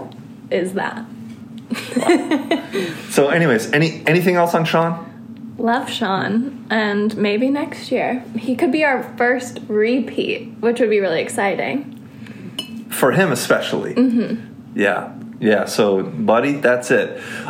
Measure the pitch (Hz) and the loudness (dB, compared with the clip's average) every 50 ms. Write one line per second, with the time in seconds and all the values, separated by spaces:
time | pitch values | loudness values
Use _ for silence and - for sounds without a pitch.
0 | - - - - - - - - - - - 190 175 185 190 190 - - - - | -12 -14 -14 -16 -18 -18 -18 -18 -6 -2 0 0 0 0 -2 -4 -4 -4 -6 -8
1 | - - - - - - - - - - - - - - 233 - - - - 247 | -12 -12 -14 -14 -14 -14 -14 -14 -16 -16 -14 -16 -8 -8 -8 -8 -6 -4 -2 0
2 | - - 349 - - - 320 277 - - 240 - - - - 202 185 170 156 - | 4 4 4 4 4 0 -2 -2 0 -2 -2 -2 -2 -4 -4 -4 -4 -4 -6 -10
3 | - - - 156 139 - 156 170 170 147 117 107 - - 143 147 160 156 - 110 | -10 0 4 4 4 6 4 4 4 4 4 2 2 2 2 2 2 2 0 -2
4 | - 147 156 180 170 190 180 175 170 170 - 170 160 - - 165 165 165 170 - | 2 2 4 4 4 4 4 4 4 4 2 2 2 2 2 2 2 2 0 -4
5 | - - - - - - - - - - - - 233 226 233 269 277 - - - | -8 -14 -16 -16 -16 -16 -14 -14 -14 -14 -8 -2 0 0 0 0 -2 -4 -4 -4
6 | 226 190 190 185 - 190 202 233 262 277 - - - - 220 226 214 208 202 208 | -2 0 0 0 0 0 0 0 0 -2 -6 -10 -6 -2 0 0 2 2 2 2
7 | 208 214 214 202 208 208 208 214 254 269 277 285 - - - - - - 262 214 | 0 0 0 0 0 2 2 2 2 2 2 0 -2 -6 -8 -12 -4 -2 0 0
8 | 147 - 240 254 - - 226 226 - 262 247 240 339 294 254 311 311 285 262 226 | 0 0 -2 -4 -6 -6 -8 -6 -2 -2 0 2 2 2 4 2 2 2 2 0
9 | - - - - 240 240 262 254 247 - - 220 - - 214 214 214 233 254 269 | -2 -6 -2 0 2 2 2 0 -2 -6 -10 -12 -8 -2 2 2 4 4 4 2
10 | 220 - - - - - - - - - - - 214 233 233 240 254 214 214 202 | 0 -2 -2 -4 -2 -2 -4 -6 -6 -12 -8 0 0 0 2 4 2 4 4 4
11 | 196 180 165 151 107 - - - - 196 - - 98 120 196 285 285 - - - | 2 2 2 0 -2 -2 -2 0 0 0 0 0 -2 -2 -4 -4 -6 -8 -14 -16
12 | - - - - 113 - - - 95 - - - - - 113 113 - - - - | -18 -18 -18 -18 -16 -16 -16 -14 -14 -12 -12 -12 -12 -10 -12 -14 -12 -10 -2 2
13 | - 131 123 160 196 170 127 120 - - 117 107 - - - 71 - - - - | 2 4 6 4 4 4 2 -2 2 2 2 2 2 -2 -2 -4 -4 -2 2 2
14 | 254 262 233 240 208 - 226 226 - - - - - - - - 101 101 92 - | 4 4 4 2 0 0 -4 -6 -6 -12 -16 -18 -18 -8 -2 0 2 2 2 0
15 | - - - - - - - - - 107 104 98 90 - - - 110 101 98 95 | -2 -6 -10 -12 -14 -14 -8 0 2 4 4 4 2 0 2 2 4 4 4 2
16 | - 92 82 - 110 104 110 117 127 143 143 139 - 123 123 123 - - 131 104 | 0 -2 -4 -2 2 4 4 4 4 2 0 2 4 2 2 2 2 2 2 2
17 | 90 - - - - - - - - | 2 0 -4 -10 -12 -10 -12 -10 -4